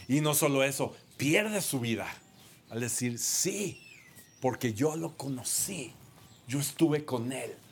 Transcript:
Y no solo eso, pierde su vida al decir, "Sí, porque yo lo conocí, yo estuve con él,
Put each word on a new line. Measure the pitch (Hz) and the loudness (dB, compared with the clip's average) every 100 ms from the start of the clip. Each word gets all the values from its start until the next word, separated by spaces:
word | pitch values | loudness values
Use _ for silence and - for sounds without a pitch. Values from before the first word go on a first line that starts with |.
| - | 0
Y | 139 | 2
no | 151 147 | 4 4
solo | 151 135 | 4 4
eso, | 139 135 135 - - - | 2 2 -4 -6 -16 -2
pierde | 143 190 214 208 | 2 4 4 0
su | - 139 | -2 -2
vida | 117 107 92 - - - - - - | 0 0 -2 -10 -16 -20 -20 -20 -10
al | 113 | -6
decir, | 120 - 123 117 | -4 -2 -2 -2
"Sí, | - - 180 202 202 - - - - - - - | -2 0 0 -2 -4 -6 -16 -20 -20 -20 -20 -4
porque | 131 113 123 | -2 0 0
yo | 104 151 160 | 2 0 0
lo | 160 - | -6 -6
conocí, | 135 131 - - - 185 123 - - - - - - | -8 -6 -2 -2 -2 -4 -10 -12 -20 -20 -20 -20 -6
yo | 139 | -2
estuve | 143 - 165 151 151 | -2 4 4 4 0
con | 127 117 | -4 -2
él, | 131 120 - - | -6 -8 -10 -20